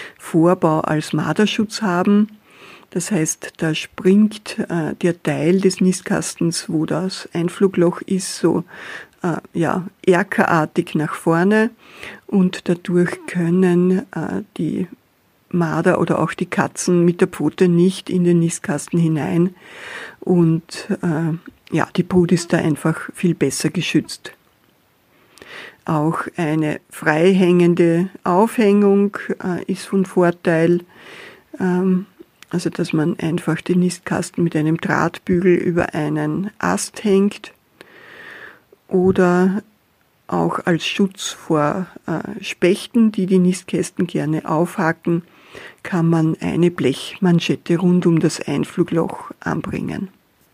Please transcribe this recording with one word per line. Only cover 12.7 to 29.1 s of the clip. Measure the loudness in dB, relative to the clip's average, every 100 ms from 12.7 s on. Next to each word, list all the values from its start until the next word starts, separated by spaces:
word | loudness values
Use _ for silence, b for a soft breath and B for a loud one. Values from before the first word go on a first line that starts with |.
| -4 0 0 0 -2 -8
können, | -4 0 2 4 4 2 0 -2
äh, | -8 -6 -6 -8 -6
die | -4 -4 -6 -10 _ _ _ _ -6
Marder | -2 -2 0 2 2
oder | 2 0
auch | -2 -4
die | -4
Katzen | -2 -2 -2 0 4
mit | 4 2
der | -2
Pfote | 0 -4 2 2
nicht | 4 4 0 -4
in | 0 4
den | 4
Nistkasten | 2 -2 -6 -6 -2 0
hinein | 2 0 0 0 0 B B B B B B B
und, | 0 2 4 2 -4 -14 -6 -4
äh, | -2 -2 -2 -4 -8 _ -6 -4
ja, | -2 -2
die |
Brut | 0 2 2
ist | 0 0
da | -2
einfach | 0 -2 -2 -4 -8 -4
viel | -2
besser | 0 -2 -2 -4
geschützt. | -4 -2 -2 -2 -14 -18 -20 _ _ _ _ _ _ _ B B B B B B B -4
Auch | 0 0 -2 -6 -4
eine | -2 -2 -2 -4 _
freihängende | -4 0 4 4 4 4 6 4 4 4 4 0 -4
Aufhängung, | 0 2 2 4 4 6 4 4 2